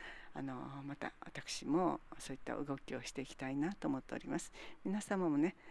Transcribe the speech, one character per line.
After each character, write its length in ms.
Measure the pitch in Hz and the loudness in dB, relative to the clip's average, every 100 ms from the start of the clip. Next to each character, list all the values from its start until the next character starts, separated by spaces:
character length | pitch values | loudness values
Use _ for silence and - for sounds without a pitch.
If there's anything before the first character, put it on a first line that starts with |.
| - - - | -10 -10 -8
あ 80 | - | -4
の、 120 | 135 127 135 139 139 | -4 -4 -4 -6 -6
ま 80 | |
た 180 | 143 - - | -4 -6 -6
私 460 | - - - - - | -10 -8 -6 -2 4
も 320 | 160 175 143 - - | 6 6 4 -2 -8
そ 120 | - | -6
う 40 | 135 | -4
い 20 | |
っ 20 | |
た 100 | - | -2
動 220 | 120 143 135 | -2 0 -2
き 180 | - | -2
を 80 | 131 | -4
し 80 | - | -4
て 120 | - | -4
い 40 | 131 | -6
き 80 | |
た 160 | - 135 | -4 0
い 60 | 139 | 2
な 180 | 160 | 2
と 140 | 202 160 | 2 0
思 100 | 135 | 0
っ 40 | |
て 120 | - | -2
お 40 | - | -6
り 100 | - | -2
ま 100 | 156 | -2
す。 140 | - - - - | -2 -8 -12 -6
皆 160 | 190 208 | 0 0
様 280 | - 196 175 | 2 4 6
も 100 | 143 | 6
ね、 180 | 170 - - | 6 2 -10